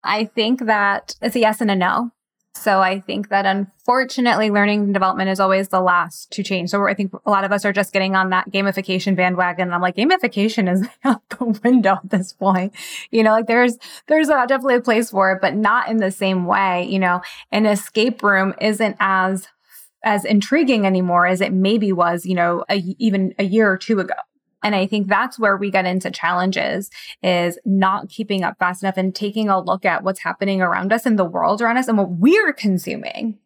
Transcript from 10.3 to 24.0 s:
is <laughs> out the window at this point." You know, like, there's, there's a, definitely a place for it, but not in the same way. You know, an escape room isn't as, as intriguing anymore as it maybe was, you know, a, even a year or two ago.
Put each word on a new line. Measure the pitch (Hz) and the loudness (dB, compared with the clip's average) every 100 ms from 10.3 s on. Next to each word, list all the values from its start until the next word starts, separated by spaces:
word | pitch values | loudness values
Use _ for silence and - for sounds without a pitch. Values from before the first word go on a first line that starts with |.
| 202 214 220 185 | 0 0 0 2
is | 185 226 - | 0 -2 -2
<laughs> | |
out | 269 220 - | -2 -2 -4
the | - 233 208 | -6 -4 0
window | 240 254 190 196 | 2 4 4 0
at | 190 | 0
this | 185 185 | -2 -2
point." | - 190 185 196 - - - - | -2 0 0 -2 -8 -14 -14 -2
You | 226 | 2
know, | 220 | 4
like, | 220 226 | 4 2
there's, | 233 247 240 - - - | 2 2 0 -10 -14 0
there's | 311 302 | 2 4
a, | 285 240 | 2 2
definitely | 269 262 240 | 0 2 2
a | |
place | 247 220 226 | 2 0 0
for | 196 190 | 2 2
it, | 190 | 2
but | 185 190 | 0 2
not | 214 240 - | 2 2 0
in | 226 | 0
the | 190 | -2
same | - 190 185 175 | -2 -2 0 0
way. | 196 190 180 180 | 0 2 0 -2
You | 190 | 0
know, | 180 180 - - - | 2 0 -4 -18 -4
an | 208 214 | 0 2
escape | 196 - 220 240 233 | 0 -2 -2 0 0
room | 202 190 190 - | 2 2 0 -2
isn't | 214 214 214 202 | -2 0 -2 0
as, | 196 190 185 190 - _ _ - - _ | 0 2 0 -2 -8 _ _ -20 -20 _
as | 220 202 | -2 0
intriguing | - 214 - 302 262 226 196 | 2 0 2 2 2 2 2
anymore | 185 180 175 175 | 0 2 2 2
as | 185 | 2
it | 190 | 0
maybe | 185 196 220 208 | 0 2 2 0
was, | 180 175 175 180 | 0 0 -2 -2
you | 180 | 0
know, | 175 175 - | 0 -2 -2
a, | 202 180 - | -4 -4 -2
even | 226 196 185 - | 0 0 -2 -2
a | |
year | 196 220 208 | 0 2 2
or | 185 | 0
two | - | 0
ago. | 208 | -2